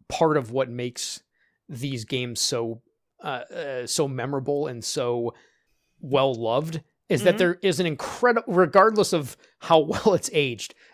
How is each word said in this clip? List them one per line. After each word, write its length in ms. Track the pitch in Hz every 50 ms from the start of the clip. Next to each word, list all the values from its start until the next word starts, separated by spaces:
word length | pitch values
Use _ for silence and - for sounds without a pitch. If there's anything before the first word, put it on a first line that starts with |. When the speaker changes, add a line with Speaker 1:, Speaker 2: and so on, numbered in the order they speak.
| _ -
Speaker 1:
part 300 | - - 170 160 151 151
of 140 | 127 110
what 180 | 120 135 131 120
makes 520 | 117 120 120 123 120 - - - - - _ _ _ _ _ _ _ _ _ -
these 380 | 160 117 131 139 135 120 110
games 340 | - 135 127 123 120 117 -
so 400 | - - 139 120 117 113 113 113 _ _ _ _ _ _ _ _
uh, 220 | - 156 135 120 - - -
uh, 340 | 175 160 143 131 127 120 117
so 200 | - - 151 139
memorable 600 | 131 127 120 135 143 135 127 139 143 143 147 147
and 160 | 123 117 110
so 500 | - - 147 127 120 120 120 117 117 - _ _ _ _ _ _ _ _ _ _ _ _ _
well-loved 800 | - 135 131 135 135 135 127 113 117 110 117 139 156 160 165 156 - _ _ _ _ -
is 140 | 196 127 117
that 80 | 180
Speaker 2:
Mm-hmm. 60 | 190 208
Speaker 1:
there 140 | 185 175 175 175
is 180 | - 190 165 127
an 160 | 180 170 151 -
incredi-, 460 | - - - - - 247 233 233 - -
regardless 680 | 180 180 185 147 - 196 196 220 220 208 196 - -
of 220 | 165 143 127 - - _ _ _ _
how 200 | - - 170 160
<laughs> 0 |
well 340 | 143 156 - - - 214 185
it's 160 | 156 - - -
aged, 420 | 156 143 135 117 185 - - - _ _ _